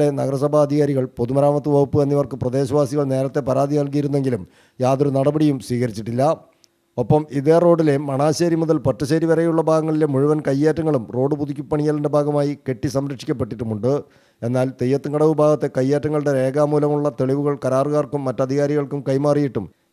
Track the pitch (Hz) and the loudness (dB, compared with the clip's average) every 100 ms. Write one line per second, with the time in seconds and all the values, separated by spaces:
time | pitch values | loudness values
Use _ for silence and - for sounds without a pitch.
0 | 147 139 131 135 143 151 143 147 143 135 | 0 0 -2 -2 0 2 2 2 0 0
1 | 127 - 120 139 143 147 147 143 139 151 | -2 -2 -2 2 2 2 2 2 2 2
2 | 143 143 135 131 123 131 135 147 143 147 | 2 2 0 -2 -2 -2 0 0 0 0
3 | 139 131 135 147 131 131 139 147 143 143 | -2 -2 -2 -2 -2 0 0 0 0 -2
4 | 143 143 135 117 87 _ _ - 127 135 | 0 0 0 -2 -6 _ _ -2 0 2
5 | 143 135 135 151 151 139 - 120 123 107 | 2 2 0 2 2 0 -2 -2 -2 -4
6 | 110 120 143 165 - _ _ _ _ - | -6 0 0 0 -8 _ _ _ _ -4
7 | 113 151 151 139 139 165 175 170 156 139 | 2 2 0 -2 4 4 6 4 4 0
8 | 147 135 151 151 170 160 160 156 131 113 | 0 0 0 2 0 0 0 0 0 -2
9 | 143 160 160 160 170 165 160 160 156 156 | 0 0 2 2 2 0 2 0 0 0
10 | 151 135 143 156 143 139 156 156 160 139 | 0 2 2 0 0 0 2 0 0 -2
11 | 107 120 135 147 143 139 135 151 151 151 | -2 -2 -2 -2 -4 -8 -4 -2 0 0
12 | 147 147 147 147 143 143 - 120 147 135 | 0 0 0 0 -2 -4 -6 -6 -4 -4
13 | 139 131 - 135 120 110 113 104 120 143 | -4 -6 -6 -6 -6 -6 -6 -4 -2 -2
14 | 156 _ _ _ 117 127 131 131 123 139 | -4 _ _ _ -4 -2 -2 -2 -2 -2
15 | 147 143 156 147 151 151 147 - 131 147 | -2 0 2 4 2 2 0 -2 0 0
16 | 151 151 143 135 131 139 147 151 147 147 | 0 -2 0 0 0 0 0 2 0 0
17 | 147 - 131 139 143 143 131 131 139 147 | -2 -2 -2 0 -2 -2 -2 0 0 0
18 | 139 147 135 123 131 139 143 147 139 143 | -2 -4 -4 -4 -2 0 0 0 -2 -6
19 | 135 135 147 147 143 117 95 _ _ | -2 0 2 2 0 -2 -8 _ _